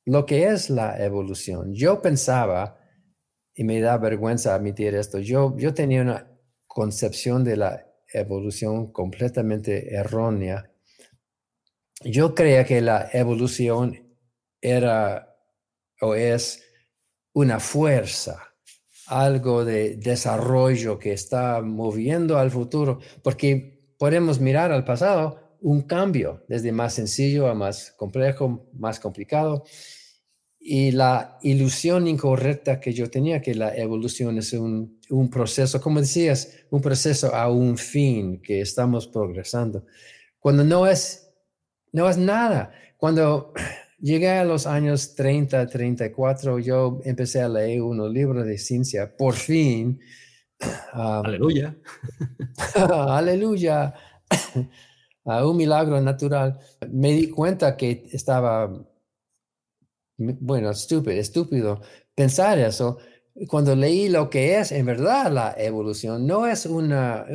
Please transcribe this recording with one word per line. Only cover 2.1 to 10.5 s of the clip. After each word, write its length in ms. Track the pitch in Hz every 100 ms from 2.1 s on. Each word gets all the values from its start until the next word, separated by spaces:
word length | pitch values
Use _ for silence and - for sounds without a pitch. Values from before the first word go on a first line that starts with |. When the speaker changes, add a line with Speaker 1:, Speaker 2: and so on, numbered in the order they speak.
| 143 - 127 110 90 101 - _ _ _ _ _ _ _
Speaker 1:
y 80 | -
me 180 | 113 110
da 180 | 113 120
vergüenza 560 | 110 107 110 117 120
admitir 400 | 98 104 101 104 101
esto, 240 | 104 98
yo, 360 | 101 131 139 -
yo 140 | 143
tenía 280 | - 147 131
una 240 | 127 110 - _ _ _ -
concepción 800 | - 107 101 110 104 127 123
de 120 | 123 107
la 300 | 98 - - _ _
evolución 800 | - 101 98 101 101 110 110 107
completamente 1040 | - 92 95 123 123 110 107 107 98 -
errónea. 800 | 101 101 113 113 107 95